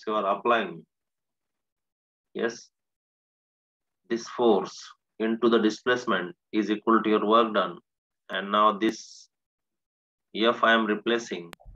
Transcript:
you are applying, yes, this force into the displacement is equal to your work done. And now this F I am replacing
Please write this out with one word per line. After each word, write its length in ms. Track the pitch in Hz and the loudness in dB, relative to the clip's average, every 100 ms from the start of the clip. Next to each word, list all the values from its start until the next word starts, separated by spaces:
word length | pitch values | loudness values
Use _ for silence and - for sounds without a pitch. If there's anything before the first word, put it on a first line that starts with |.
| - | -6
you 80 | |
are 240 | 107 98 98 | -2 -2 -2
applying, 480 | - 117 98 82 - _ _ _ _ _ _ _ _ _ _ _ _ _ _ | 0 0 -2 -10 -20 _ _ _ _ _ _ _ _ _ _ _ _ _ _
yes, 380 | - 113 - - _ _ _ _ _ _ _ _ _ _ _ _ _ _ | -6 -4 -6 -18 _ _ _ _ _ _ _ _ _ _ _ _ _ _
this 200 | 117 117 | -6 -6
force 500 | - 120 98 95 - - - _ _ | 0 2 2 0 -12 -20 -20 _ _
into 300 | 110 113 120 | -4 0 2
the 100 | 113 | 4
displacement 800 | 107 107 - - - 95 90 - _ | 2 0 -2 -2 0 -4 -4 -12 _
is 180 | 107 101 | -4 -2
equal 320 | 104 - 110 | -2 2 2
to 80 | 107 | 4
your 160 | 107 101 | 0 4
work 260 | 113 113 | 2 2
done. 260 | 101 90 87 _ _ _ _ _ | 0 -4 -8 _ _ _ _ _
And 220 | 95 98 | -10 -2
now 260 | 104 107 101 | 2 2 2
this 500 | 110 117 - - - _ _ _ _ _ _ _ _ _ _ 98 | -2 -2 -14 -20 -20 _ _ _ _ _ _ _ _ _ _ 0
F 260 | 113 117 | 0 2
I 120 | 113 | 4
am 120 | 113 107 | 4 2
replacing 640 | 107 117 117 113 90 85 - - | -2 0 -2 -4 -12 -12 -18 -20